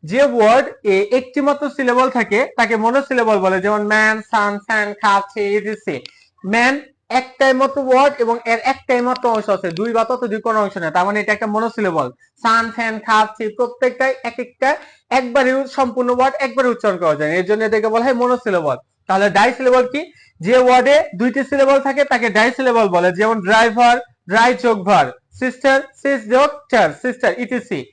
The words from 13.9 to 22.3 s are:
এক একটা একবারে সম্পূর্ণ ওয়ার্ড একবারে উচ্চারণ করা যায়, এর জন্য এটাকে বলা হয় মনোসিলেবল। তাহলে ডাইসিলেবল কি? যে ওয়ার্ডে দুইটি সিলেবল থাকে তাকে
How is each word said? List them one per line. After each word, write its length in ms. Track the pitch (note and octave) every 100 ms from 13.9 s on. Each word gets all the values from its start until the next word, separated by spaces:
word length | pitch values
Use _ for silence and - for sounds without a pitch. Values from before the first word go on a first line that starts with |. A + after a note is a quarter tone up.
| B3 C4 C4 -
এক 80 | -
একটা 320 | B3 _ C4 D4+ - _ _ B3+
একবারে 320 | B3+ A#3+ B3+ C4 C4 -
সম্পূর্ণ 320 | B3+ A#3 B3 B3
ওয়ার্ড 180 | C4 C4+ C4+
একবারে 220 | A#3 B3+
উচ্চারণ 240 | A#3+ A3 F3+
করা 120 | E3+ D3
যায়, 120 | D3+ E3+
এর 60 | F3+
জন্য 120 | G#3 A3
এটাকে 200 | A3 A3
বলা 120 | A3+ A#3+
হয় 120 | B3
মনোসিলেবল। 540 | B3 B3 A#3 F#3 D3+ B2+ _ _ _
তাহলে 180 | F#3+ G3+ F#3+
ডাইসিলেবল 480 | A3+ B3+ C4 B3+ B3+
কি? 80 | C#4+ F4 _ _ _
যে 160 | E3+ B3+ B3+
ওয়ার্ডে 300 | B3+ B3 D4 D#4+ F3+
দুইটি 200 | A#3+ B3+ C4
সিলেবল 280 | C#4 C4+ C#4 C#4
থাকে 160 | C4+ C#4
তাকে 160 | B3 A3+